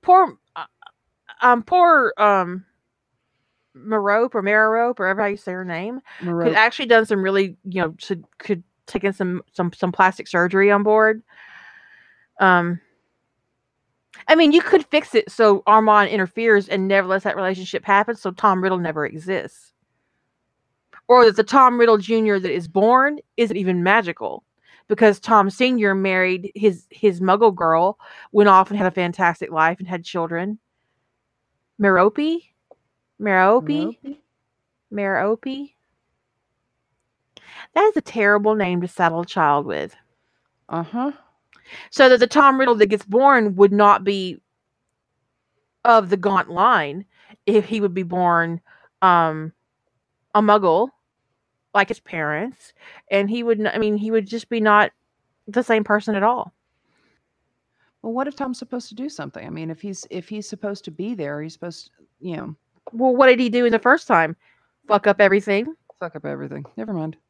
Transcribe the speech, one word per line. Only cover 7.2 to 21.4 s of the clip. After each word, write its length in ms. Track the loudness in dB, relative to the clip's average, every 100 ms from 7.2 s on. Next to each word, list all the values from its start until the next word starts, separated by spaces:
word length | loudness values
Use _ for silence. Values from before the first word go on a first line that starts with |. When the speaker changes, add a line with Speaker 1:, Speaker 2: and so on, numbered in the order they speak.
Speaker 1:
really, 360 | -2 -2 -2 -6
you 180 | -12 -6
know, 120 | -6 -8
should, 260 | -10 -10 -10 _
could 240 | -8 -8 -8 _ _
take 180 | -6
in 80 | -6
some, 300 | -4 -6 -6 -10
some, 220 | -6 -6
some 180 | -4 -6
plastic 340 | 0 0 0 -6
surgery 440 | -2 0 2 2
on 120 | 2
board. 400 | 2 2 2 -2 _ _ -20 -20 -20 -20 _ _ _ _ _ _
Um, 400 | 2 4 2 -6 _ _ _ _ _ _ _ _ _ _ _ _ _ -20 0
I 100 | 4
mean, 160 | 6
you 100 | 4
could 240 | 4 0 2
fix 280 | -4 0
it 160 | -2 -2
so 320 | 0 2 2 4
Armand 420 | 2 4 2 2
interferes 600 | -2 -6 -4 0 0 0
and 180 | -4 0
never 180 | 0 0
lets 160 | -4
that 120 | -4 -4
relationship 480 | -6 -6 -8 -10
happen, 320 | 0 0 0 -6
so 140 | -8
Tom 320 | -2 0 0
Riddle 160 | -2 -4
never 260 | -6 -6
exists. 680 | -8 -8 -8 -8 -8 _ _ _ _ _ _ _ _ _ _ _ _ _ _ -20 _
Or 140 | 6
that 120 | 6
the 60 | 4